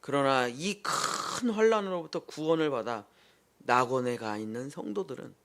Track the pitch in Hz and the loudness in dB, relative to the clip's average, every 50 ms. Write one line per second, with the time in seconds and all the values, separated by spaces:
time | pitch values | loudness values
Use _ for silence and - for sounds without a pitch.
0 | - - 135 143 139 135 135 131 123 123 120 135 160 196 196 - - - - - | -6 0 0 2 4 4 4 4 2 0 -2 -4 -4 -4 -4 -4 -2 -2 -2 0
1 | - - - - - - - - 247 240 214 208 220 226 220 214 202 196 185 175 | 0 -2 -2 -4 -4 -4 -4 -2 -2 -2 2 4 4 6 6 4 2 -2 -4 -6
2 | 160 151 - 175 - - - - 156 156 165 160 156 151 139 120 110 117 120 107 | -6 -4 -6 -8 -8 -8 -10 -4 2 2 4 4 4 2 0 -2 -2 -2 -4 -6
3 | 104 _ _ _ _ _ _ _ _ _ _ _ - - 123 123 127 120 127 131 | -8 _ _ _ _ _ _ _ _ _ _ _ 2 4 4 4 6 4 2 0
4 | 123 123 120 117 113 110 107 107 110 107 110 120 131 139 147 - - - 208 202 | 0 0 -4 -4 -4 -6 -4 -4 -6 -6 -6 -8 -8 -8 -10 -10 -8 -6 -4 -6
5 | 190 160 131 - - 127 - _ | -6 -6 -8 -12 -12 -16 -16 _